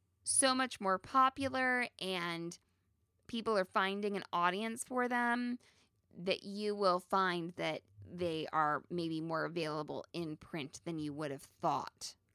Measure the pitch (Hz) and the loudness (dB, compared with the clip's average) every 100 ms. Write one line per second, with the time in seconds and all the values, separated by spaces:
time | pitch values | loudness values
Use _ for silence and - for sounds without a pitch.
0 | _ _ - - 262 254 254 - 196 185 | _ _ 0 4 4 4 -2 0 0 0
1 | - 269 262 269 269 262 254 254 247 - | 2 4 4 4 -2 0 2 2 0 -4
2 | 185 185 175 170 170 - _ _ _ _ | -4 -2 -2 -2 -6 -8 _ _ _ _
3 | _ _ - 233 220 214 185 220 190 202 | _ _ -8 -4 2 2 2 2 2 0
4 | 208 196 - 175 175 185 226 226 - 254 | -2 -2 -2 2 2 2 -2 -6 -4 0
5 | 247 240 240 240 247 247 _ _ _ _ | 0 2 2 0 -2 -4 _ _ _ _
6 | _ - 175 - - 202 208 208 196 180 | _ -6 -2 -2 -2 -4 -2 2 4 4
7 | - 196 185 175 170 180 165 156 _ - | 2 2 2 0 -4 -2 -2 -2 _ -20
8 | - 175 175 160 156 156 151 147 - 175 | -14 -4 -2 -2 -2 2 2 2 -2 -4
9 | 165 160 160 160 151 170 156 151 151 139 | -2 -2 -2 -2 -2 -2 -2 -2 -4 -6
10 | - 160 165 156 - 170 143 - - 160 | -6 -6 -6 -8 -8 -8 -8 -8 -8 -4
11 | 151 143 156 135 - - 165 139 135 - | -4 -4 -6 -6 -12 -2 0 0 -2 -10
12 | - - _ | -14 -14 _